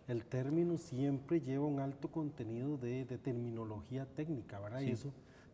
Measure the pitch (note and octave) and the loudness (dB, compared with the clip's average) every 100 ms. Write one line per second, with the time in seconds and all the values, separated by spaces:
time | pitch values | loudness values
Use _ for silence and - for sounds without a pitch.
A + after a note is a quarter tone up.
0 | - A#2+ - B2+ C3 D#3+ F3 E3 - B2+ | -2 -2 0 0 2 4 4 2 0 2
1 | C#3 C#3 C3+ E3+ C3 C3+ D3 C#3 C#3 C#3 | 2 2 4 2 2 2 4 2 0 -2
2 | E3 E3 D3+ D3 A2 A2+ C3 D3 A#2+ B2+ | -4 -2 -2 -2 -4 -2 0 0 0 -2
3 | B2 B2 - A#2+ A#2+ A2+ A2 G#2+ - B2+ | -2 -4 -2 0 0 -2 -4 -6 -4 -4
4 | C3 - D3+ C#3+ G2+ G2+ G2+ B2 C#3 A#2 | -4 -4 -2 -2 -4 -6 -4 -2 0 0
5 | C#3+ C#3 - - - | -2 -10 -16 -20 -16